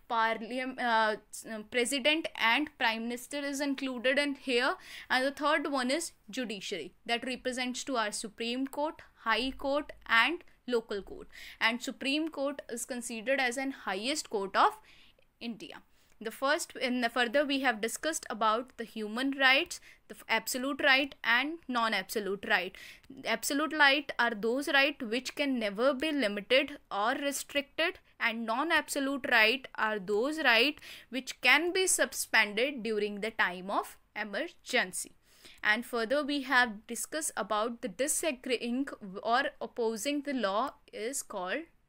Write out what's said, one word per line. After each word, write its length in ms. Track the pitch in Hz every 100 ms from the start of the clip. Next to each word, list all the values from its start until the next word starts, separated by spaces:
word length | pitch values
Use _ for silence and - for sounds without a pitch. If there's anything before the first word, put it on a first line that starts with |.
| -
parliam-, 720 | 226 226 220 220 254 262 254
uh, 360 | 240 226 220 208 -
s-, 120 | - -
uh, 140 | 220 214
president 600 | 247 240 277 269 311 - -
and 320 | 226 240 302 -
prime 260 | 240 220
minister 360 | 226 240 - 285
is 200 | 285 269
included 580 | 285 269 269 247 240 277
in 180 | 294 277
here. 400 | - 240 262 370 - - -
And 160 | 254 269
the 60 |
third 380 | 277 294 320 302
one 220 | 277 247
is 220 | 302 330 - -
judiciary, 640 | 214 233 208 - 190 147 - -
that 200 | 233 247
represents 580 | 247 254 247 247 247 -
to 120 | 254
our 160 | 208
Supreme 540 | 208 202 - 233 247 269
Court, 340 | - 302 311 - _
High 280 | 233 220 262
Court 400 | - 277 285 294 - -
and 380 | 226 240 349 - _ -
local 360 | 240 226 202
court. 260 | - - - - - -
And 220 | 220 233
Supreme 480 | - 220 262 294 320
Court 320 | 302 277 285 -
is 160 | 233 -
considered 560 | 247 233 226 214 269
as 160 | 254 240
an 140 | 269
highest 580 | 262 - 190 226 294 -
court 260 | 214 196 214
of 240 | 370 - - - - _ _ -
India. 400 | 233 185 170 - _ _ _ -
The 60 | 220
first, 460 | 220 269 320 - -
in 260 | 247 247
the 80 | 233
further 340 | 254 240 285
we 180 | 294 277
have 200 | 262 220
discussed 460 | 226 - 311 320 -
about 480 | 214 220 220 254 -
the 60 |
human 480 | 226 220 214 220 262
rights, 500 | 277 262 269 349 - - - -
the 60 |
f-, 100 | - -
absolute 500 | 226 220 262 262 285
right 320 | 302 262 285 -
and 340 | 226 240 277 330 -
non-absolute 800 | 247 226 202 190 233 190 196 220
right. 280 | 202 180 - - - - - -
Absolute 480 | 220 - 285 311
right 380 | 311 277 285 285 -
are 100 | 233
those 380 | 220 220 254 294
rights 360 | 285 285 302
which 300 | 233 233 254
can 240 | - 285 254
never 380 | 208 196 262 262
be 160 | 311
limited 640 | 294 214 208 196 254 285 294 -
or 220 | 202 214 277
restricted, 840 | 285 277 - 285 277 - 330 359 _ -
and 260 | 233 226 226
non-absolute 800 | 226 311 320 285 294 269 277 269
right 360 | 240 214 269 -
are 240 | - 220 214
those 400 | 185 208 262 311
rights 360 | 277 226 269 302 - - -
which 320 | 247 262 -
can 320 | 247 277 349
be 140 | 381 370
suspended 960 | - 262 - - 233 208 202 269 285
during 380 | 208 214 208 208
the 100 | 214
time 400 | 226 196 180 185
of 260 | 254 - - _ 214
emergency. 1000 | 214 202 330 - - 247 185 - - _ _ _ - -
And 200 | 208 214
further 400 | 233 233 226 285
we 200 | 277 190
have 420 | 254 262 247 208 -
discussed 460 | 233 - 208 - -
about 460 | 202 214 226 233
the 60 | 247
disagreeing 1000 | 175 285 - 330 254 254 254 240 247 277 - 202 196
or 220 | - 240 277 -
opposing 640 | 226 - 226 226 269 294
the 120 | 285
law 420 | 262 202 202 262 - _
is 300 | - 220 277
called 400 | - 208 180 240 339 _